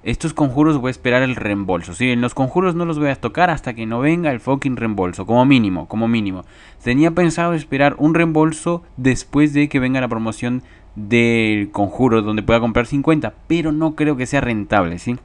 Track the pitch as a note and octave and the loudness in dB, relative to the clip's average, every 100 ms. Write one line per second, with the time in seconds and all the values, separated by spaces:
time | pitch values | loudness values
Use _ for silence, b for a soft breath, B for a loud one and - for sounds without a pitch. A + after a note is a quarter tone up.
0 | - A#2+ D#3+ - D3 B2+ D#3 C#3+ B2+ B2 | -6 -4 -4 -2 0 0 0 0 -2 -4
1 | B2+ B2 C3 A2+ G#2+ G2+ F#2+ F2 E2+ E2+ | 0 0 0 -2 -4 -4 -2 -4 -4 -4
2 | B2+ A#2+ A#2+ - C3 F3 F#3 E3+ E3+ D3+ | 0 0 -2 -2 -2 0 0 -2 -4 -2
3 | D3 C3 A#2 D3+ F3+ D3 - A#2 A2 A#2 | -2 -2 -4 0 0 0 -6 -8 -6 -2
4 | C#3+ E3+ D#3+ A#2+ B2+ C3+ C#3 A#2+ A2+ G2+ | 0 0 -2 -4 -2 -2 -2 -4 -4 -2
5 | F2+ F2 G2 A#2+ C3 C3+ G#2 F#2 E2+ G#2+ | -4 -4 0 2 6 4 4 -2 -6 -4
6 | A#2 A#2 G2+ F#2 - B B B A#2+ B2+ | 0 0 -2 -6 -12 B B B -2 2
7 | E3 E3 F3 D#3+ E3+ E3 - C3+ C#3+ - | 2 4 0 0 -2 -2 -4 2 2 2
8 | D3 E3 E3+ D#3 D#3+ D#3 F3 E3+ - - | 2 4 2 2 2 0 -4 -4 -8 -2
9 | C3 B2 - C#3+ D3+ C#3+ D3 C#3 B2+ C3 | 0 0 -2 2 2 2 0 0 0 0
10 | B2 A2+ A2 A2 B2 B2+ b b b G#2+ | -2 -4 -4 -4 -4 -4 b b b -14
11 | G#2 A#2 A#2 A#2 A2 G#2 G2+ G2+ G2+ - | 0 4 4 4 2 0 -2 -2 -2 2
12 | B2+ A2 G#2+ A2 G#2 A2+ A#2 A#2+ A#2 C#3 | 2 4 2 -2 2 2 2 0 -2 -2
13 | C#3 D#3 A#2 - - E3 D#3 D3+ D#3+ D3+ | 0 0 -2 -10 -4 -2 0 0 -2 0
14 | D3+ C3 B2 C#3+ B2 A2 G2 G#2 F2 E2+ | -2 0 -2 -2 0 -4 0 0 0 -4
15 | - B2 | -6 -8